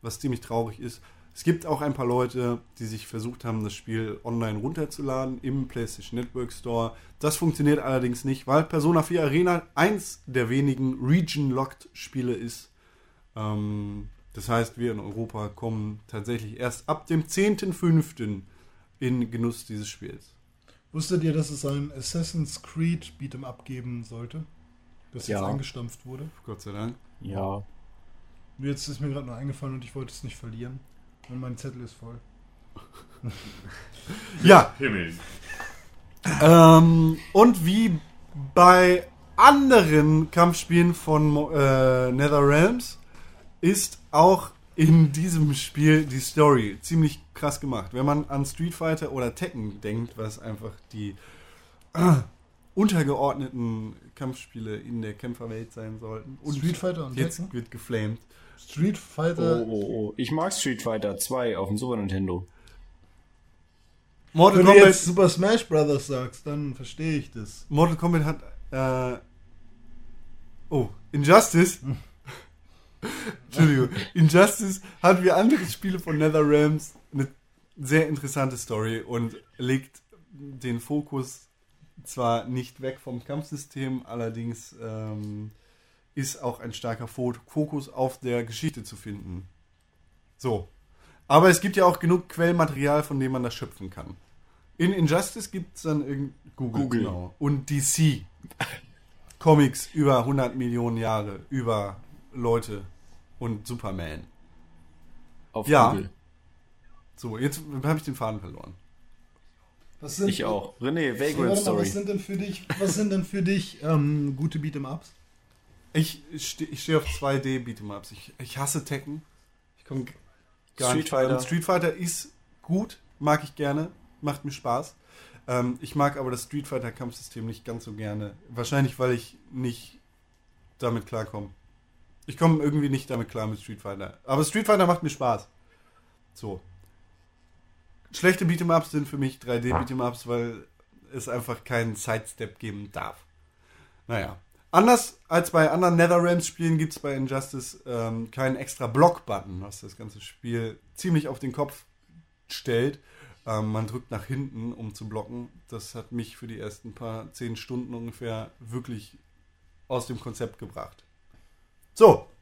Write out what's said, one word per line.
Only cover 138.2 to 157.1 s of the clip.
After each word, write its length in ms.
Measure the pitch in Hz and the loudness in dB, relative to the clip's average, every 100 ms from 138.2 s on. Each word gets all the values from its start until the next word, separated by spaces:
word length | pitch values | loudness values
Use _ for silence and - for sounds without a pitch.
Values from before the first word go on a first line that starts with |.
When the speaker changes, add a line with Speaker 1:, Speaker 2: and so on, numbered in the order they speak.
| 175 185 | 2 2
Speaker 1:
Beat'em-Ups 460 | 170 170 170 165 160 | 0 0 2 2 2
sind 180 | 151 143 | -4 -4
für 80 | 143 | -4
mich 220 | 135 - | -4 -6
drei 200 | 120 120 | -4 -2
D 140 | 120 | 0
Beat'em-Ups, 540 | 123 123 131 123 120 120 | -2 -4 -4 -4 -6 -6
weil 380 | 120 117 110 - _ _ _ _ | -4 -4 -8 -18 _ _ _ _
es 140 | 131 120 | -12 -8
einfach 360 | 120 123 117 | -8 -6 -12
keinen 320 | - 120 113 101 | -4 -2 -2 -6
Sidestep 640 | - 110 - - 107 - | -4 -6 -6 -12 -12 -10
geben 320 | 110 101 101 | -12 -12 -12
darf. 240 | - - - _ _ _ _ _ _ _ _ - | -12 -12 -14 _ _ _ _ _ _ _ _ -8
Naja. 300 | 117 80 98 _ _ _ | -6 -6 -12 _ _ _
Anders 480 | 170 220 240 - - _ | 4 6 4 2 -14 _
als 220 | 165 170 | 0 2
bei 200 | 165 156 | 2 4
anderen 260 | 160 180 170 | 4 2 4
NetherRealms-Spielen 800 | 170 175 175 175 - - 165 160 | 4 4 2 0 -2 -4 0 0
gibt's 200 | 156 - | -2 -6
bei 160 | 143 | -8
Injustice, 680 | 135 131 135 135 135 120 - - | -6 -4 -6 -8 -12 -12 -16 -10
ähm, 440 | 120 113 113 113 | -6 -6 -6 -10
keinen 260 | 127 131 131 | -4 -4 -4
extra 300 | 135 - 120 | -8 -8 -4
Block-Button, 720 | 113 135 - - 101 101 92 | 4 4 4 -8 -8 -8 -12
was 200 | 98 - | -12 -16
das 160 | 104 - | -20 -18
ganze 240 | 110 104 | -18 -18
Spiel 580 | - - 120 117 113 110 _ | -20 -16 -8 -6 -6 -10 _
ziemlich 340 | - 180 160 147 | -8 0 0 0
auf 100 | 131 | -8
den 140 | 135 | -8
Kopf 320 | 127 143 - _ _ _ - _ _ _ | -6 -8 -8 _ _ _ -20 _ _ _
stellt. 500 | - - 117 135 143 _ - - - - | -12 -2 0 0 -4 _ -20 -20 -20 -8
Ähm, 240 | 110 107 | -4 -2
man 140 | 110 110 | -4 -4
drückt 240 | 110 - | -8 -10
nach 140 | 110 | -12
hinten, 480 | 101 131 139 113 117 | -8 -8 -8 -10 -12
um 220 | 120 110 | -10 -14
zu 140 | 104 110 | -12 -10
blocken. 400 | 107 104 120 123 - _ | -10 -10 -14 -16 -20 _
Das 260 | 113 - | -16 -14
hat 180 | 120 107 | -16 -10
mich 240 | 120 110 - | -10 -10 -14
für 100 | 113 | -16
die 120 | 110 | -12
ersten 340 | 107 107 117 | -12 -14 -20
paar 380 | 104 117 | -14 -12